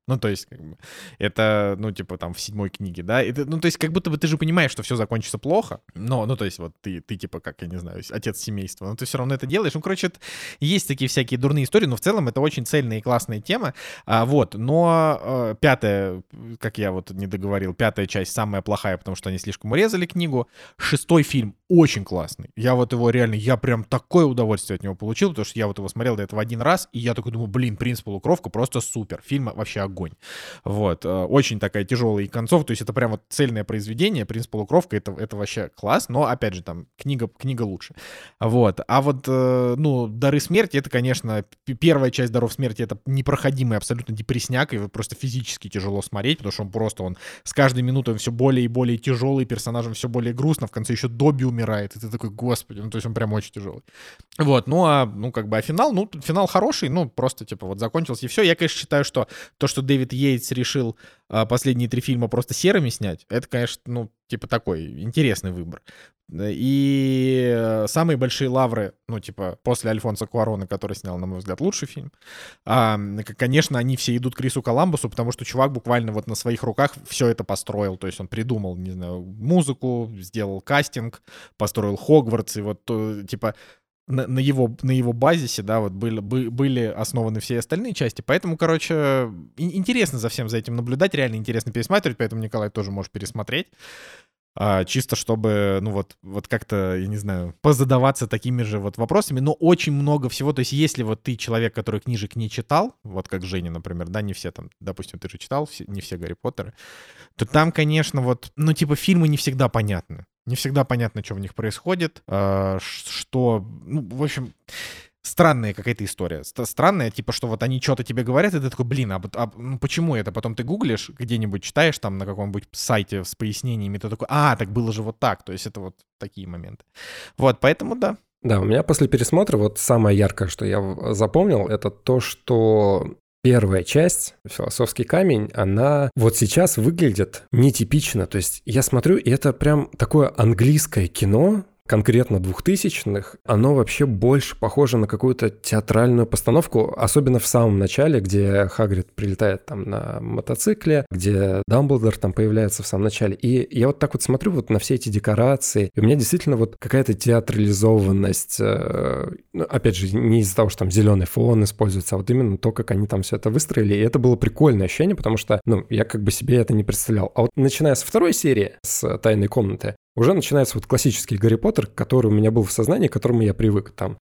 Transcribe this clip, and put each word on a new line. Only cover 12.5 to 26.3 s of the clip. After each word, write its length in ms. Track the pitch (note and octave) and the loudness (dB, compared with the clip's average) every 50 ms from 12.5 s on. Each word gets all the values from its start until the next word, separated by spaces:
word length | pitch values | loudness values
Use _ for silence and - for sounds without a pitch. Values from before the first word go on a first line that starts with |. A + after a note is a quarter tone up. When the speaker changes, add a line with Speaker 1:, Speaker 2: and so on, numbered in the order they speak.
| - - A#2 | -2 -4 -6
Speaker 1:
цельная 320 | - - D3+ C3+ A#2 A2 | 0 0 0 0 0 -4
и 40 | A2 | -4
классная 380 | G#2 B2+ A#2+ A#2 - - A2+ G#2+ | -2 0 0 0 0 -4 -8 -8
тема. 340 | G#2+ - F#3 B3 A3+ C#3 - - - - - - - | -4 -4 -4 -2 -2 -6 -8 -8 -16 -18 -18 -12 -4
А, 200 | - G#2+ A#2 A#2 | 0 2 2 2
вот, 300 | B2+ C#3 D3 A#2 - - | 4 4 2 2 0 -2
но, 640 | G2+ A2+ C3 D3+ E3 F3 E3+ E3 E3 D#3+ D#3 C#3+ - | -6 -2 0 2 4 4 4 4 4 2 2 0 -2
э, 340 | - A2 C3 B2+ A#2+ A2 A2 - | -4 -4 -4 -2 -2 -2 -2 2
пятая, 640 | - D3 C3 B2+ - G#2+ G2+ G2 G2 F#2+ F2+ F#2 - _ - A#2 A#2 A2+ A#2 - | 4 4 4 4 2 0 0 0 -2 -4 -6 -8 -12 _ -20 -18 -16 -16 -14 -8
как 180 | - A2+ - | -8 -8 -4
я 140 | - G#2 G2 | -4 -4 -2
вот 200 | F#2 F#2 F2 - | -2 -4 -8 -8
не 160 | F#2+ F#2 G2+ | -8 -8 -6
договорил, 460 | F#2+ G2 G2 F#2+ G2+ G2+ G2 G2 F#2 F2 | -6 -6 -6 -4 -4 -4 -2 -4 -4 -2
пятая 320 | - A#2+ A2 - - G2 | 0 0 0 0 -2 -4
часть 280 | F#2 - G#2 F#2 - - | -4 -2 -4 -4 -4 -4
самая 280 | - G#2+ G#2 G2+ G2 | -4 -4 -4 -4 -6
плохая, 360 | F#2 - G#2 G2 - G2+ F#2 | -4 -4 -4 -2 -2 -4 -4
потому 180 | E2+ - - F#2+ | -4 -6 -10 -10
что 140 | - - G2 | -8 -6 -6
они 80 | F#2+ | -6
слишком 340 | F2 - G#2 G2 - - G#2+ | -6 -6 -8 -10 -8 -6 -2
урезали 340 | A#2+ D#3 G#3 A3+ A3 F#3 F3+ | 0 2 2 2 2 -2 -4
книгу. 440 | E3+ - F3 E3+ D#3+ C3+ B2 A#2 _ _ - - - _ | -2 -2 -2 -2 -2 -2 -2 -4 _ _ -20 -20 -20 _
Шестой 460 | - - - - C#3+ - - E3+ E3 C#3+ | -6 -4 0 0 0 2 4 4 4 4
фильм 320 | - - C3+ A2+ G#2 - _ _ - | 4 0 -2 -2 -4 -6 _ _ 4
очень 340 | F#3 E3+ D#3+ C#3+ - G#2+ F#2+ | 6 6 6 6 4 -2 -6
классный. 460 | - F#2 F2+ E2+ - - - - - - | -6 -6 -6 -6 -6 -10 -14 -16 -16 -8
Я 180 | - A2 B2 B2+ | -2 0 2 2
вот 160 | B2 B2 A2+ | 2 2 0
его 200 | C3 A#2 A#2+ A#2 | 0 0 2 2
реально, 240 | A#2 B2+ A#2+ A2+ A2 | 4 4 2 2 0
я 200 | G#2+ G#2 A#2+ C3 | -2 0 0 0
прям 300 | A2 - B2+ A#2+ A2+ G#2+ | 0 2 0 -2 -2 -2
такое 400 | - - B2 - - - F3+ E3 | -4 -4 -4 -2 2 4 4 4
удовольствие 500 | C#3+ B2+ A#2+ A#2 G#2+ G#2+ G2 - - G2 | 4 4 2 0 0 0 -2 -2 -6 -8
от 80 | F2+ - | -6 -6
него 120 | G2 F#2 | -8 -8
получил, 340 | F2 G#2 G#2+ A2+ - G3+ G3 | -8 -6 -6 -2 0 0 0
потому 160 | D#3+ A2 G#2 | 0 -2 -6
что 120 | - - | -6 -4
я 100 | A2+ A2 | -4 -4
вот 100 | G2+ G2 | -4 -4
его 100 | G2+ G2 | -6 -8
смотрел 300 | F#2 - A2 A#2 B2+ A#2 | -8 -6 -4 -2 -2 -2
до 60 | G2+ G2+ | -2 -4
этого 180 | F#2+ | -6